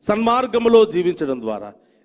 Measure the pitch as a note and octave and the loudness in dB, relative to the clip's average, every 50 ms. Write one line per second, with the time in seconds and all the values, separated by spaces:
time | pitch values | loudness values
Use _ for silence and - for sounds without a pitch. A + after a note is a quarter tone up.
0 | - - G#3 A3 A3+ A#3 A#3 B3+ B3+ A#3 G#3+ A#3 A#3 A#3 A#3 A3+ A3 A3 E3 F3+ | -4 -4 -2 0 0 0 0 0 0 -2 -2 0 2 4 6 6 4 4 0 -2
1 | E3+ F3+ E3+ - D#3 C3+ C3 A#2+ A2 A2 G#2+ G2 G#2 G#2 - _ _ _ _ _ | -2 -2 -2 -2 -4 -4 -6 -6 -6 -8 -8 -8 -10 -16 -20 _ _ _ _ _